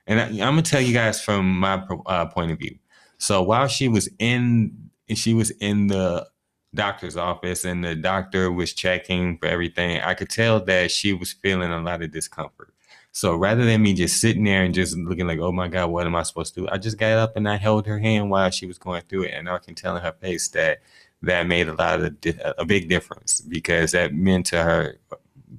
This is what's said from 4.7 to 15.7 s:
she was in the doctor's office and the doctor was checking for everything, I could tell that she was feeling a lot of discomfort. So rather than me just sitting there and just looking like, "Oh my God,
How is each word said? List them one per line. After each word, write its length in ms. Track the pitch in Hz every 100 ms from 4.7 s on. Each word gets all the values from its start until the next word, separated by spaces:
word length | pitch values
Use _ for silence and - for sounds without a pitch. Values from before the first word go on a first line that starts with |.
| - 104 _ -
she 200 | 107 117
was 180 | 113 101
in 360 | - 104 104 101
the 400 | 95 92 87 - _ _ _ _
doctor's 440 | - 101 - 87 85
office 480 | 87 85 90 90 90
and 180 | 87
the 100 | 87
doctor 560 | 80 90 95 92 92 92
was 240 | 90 82
checking 640 | - 92 90 - 90 90 82
for 80 | 82
everything, 540 | 87 87 87 87 82
I 140 | 87
could 160 | 90 95
tell 340 | - 113 110 92
that 240 | 92 87
she 220 | - 101
was 220 | 90 90
feeling 360 | - 98 92 87
a 120 | 82
lot 200 | 82 85
of 100 | 80
discomfort. 600 | 80 - - 71 - - _ _ - _
So 240 | - 95 85
rather 300 | 98 117 120
than 160 | 110
me 100 | 104
just 280 | 87 85 -
sitting 240 | 113 90 104
there 180 | 95
and 100 | 92
just 220 | 85 87 87
looking 300 | 85 87 87
like, 120 | 80
"Oh 120 | 87
my 160 | 90
God, 220 | 90